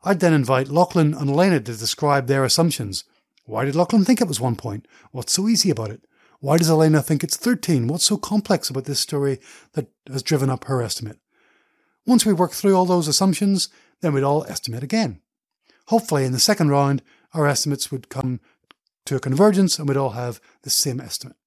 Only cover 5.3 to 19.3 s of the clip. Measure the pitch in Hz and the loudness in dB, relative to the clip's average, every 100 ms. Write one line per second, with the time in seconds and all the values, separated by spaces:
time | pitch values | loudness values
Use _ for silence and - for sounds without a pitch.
5.3 | - 208 220 196 147 110 110 _ _ _ | -2 0 2 0 -2 -4 -10 _ _ _
6.3 | _ 135 160 160 160 160 151 - 151 - | _ 0 0 4 4 6 4 2 -2 -2
7.3 | - 233 247 - 151 117 165 - 208 - | -2 -2 -2 0 0 0 0 0 -2 -2
8.3 | 214 - 190 - 135 135 135 - 147 139 | -4 0 -2 -2 -8 -6 -6 -4 -2 -2
9.3 | 135 - - _ - - _ - 135 - | -4 -10 -20 _ -10 -10 _ -12 -10 -2
10.3 | 147 135 131 - 131 113 - 107 - _ | 0 0 -2 -4 -4 -4 -6 -10 -14 _
11.3 | _ _ _ _ _ _ _ - 247 220 | _ _ _ _ _ _ _ 2 2 4
12.3 | 180 175 - 202 190 180 180 156 - 190 | 2 0 0 2 4 4 2 0 0 0
13.3 | 175 202 190 - _ _ _ 170 139 139 | 0 0 0 -2 _ _ _ -2 0 2
14.3 | 147 - - - 113 135 220 185 87 _ | 0 -2 -10 -8 -10 -4 -2 -2 -6 _
15.3 | _ _ _ _ _ - 220 226 147 131 | _ _ _ _ _ -2 -2 0 -2 0
16.3 | 127 - 208 156 143 139 139 _ _ _ | 0 2 2 4 4 2 0 _ _ _
17.3 | 160 147 139 151 143 - 131 - 135 131 | -2 0 0 -2 -4 -6 -10 -10 -6 -4
18.3 | 123 _ _ _ _ _ _ - 135 131 | -6 _ _ _ _ _ _ -6 -4 -2